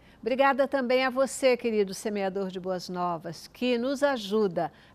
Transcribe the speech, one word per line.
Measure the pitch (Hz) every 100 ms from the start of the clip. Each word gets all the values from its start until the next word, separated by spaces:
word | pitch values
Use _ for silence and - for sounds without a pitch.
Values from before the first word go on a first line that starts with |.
| - - 220
Obrigada | 254 277 269 269
também | 277 240 254 262
a |
você, | 247 269 - 262 240
querido | 240 214 196
semeador | 185 226 208 190 190 190
de | 185
boas | 185 185 180
novas, | 180 175 165 170 160 -
que | - 247 240
nos | 254 269
ajuda | 285 254 196 214 202 170 151 - -